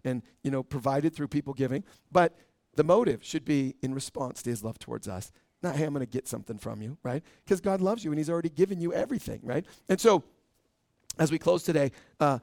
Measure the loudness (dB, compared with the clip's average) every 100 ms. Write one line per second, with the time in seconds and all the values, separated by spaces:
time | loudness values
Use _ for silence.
0 | -6 -6 -8 _ -4 -4 -4 -4 0 2
1 | 0 0 -4 -4 -4 -2 -2 -2 -8 -20
2 | _ 4 4 0 _ _ _ 0 4 4
3 | 4 0 -4 -6 0 0 0 -4 -6 -4
4 | -6 -6 -8 -6 -6 -4 -6 -10 -10 -10
5 | -8 -10 -12 _ _ _ -4 -2 -2 -2
6 | -4 -6 -6 -8 -8 -10 -8 -8 -10 -8
7 | -6 -6 -8 _ 0 0 2 0 0 0
8 | -2 -2 -2 -2 -2 2 2 2 -2 -2
9 | -2 -4 -6 -8 -6 -4 -6 -8 -2 4
10 | 6 6 2 _ _ _ _ _ _ _
11 | -8 0 0 2 2 2 2 0 0 -4
12 | -12 0 2 2